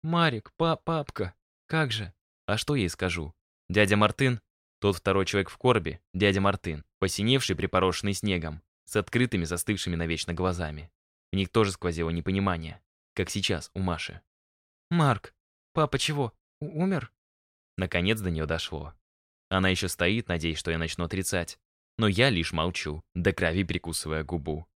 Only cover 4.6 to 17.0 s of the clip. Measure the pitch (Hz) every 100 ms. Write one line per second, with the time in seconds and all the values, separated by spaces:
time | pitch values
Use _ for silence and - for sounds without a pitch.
4.6 | _ _ 101 92 - 98 92 101 92 -
5.6 | 127 117 78 - _ 92 101 98 98 95
6.6 | 92 76 - _ 95 - 107 131 - 85
7.6 | 95 92 92 87 101 98 104 90 80 78
8.6 | _ _ - 107 95 117 123 101 80 87
9.6 | - 104 - 85 82 82 - 85 90 87
10.6 | 80 76 82 _ _ _ _ 95 92 113
11.6 | 104 92 90 82 82 85 80 95 98 85
12.6 | 80 - _ _ _ - 95 104 95 87
13.6 | - - 92 80 - - _ _ _ _
14.6 | _ _ _ 170 147 110 - _ _ _
15.6 | _ - 151 139 - 147 123 _ _ _
16.6 | 151 156 185 180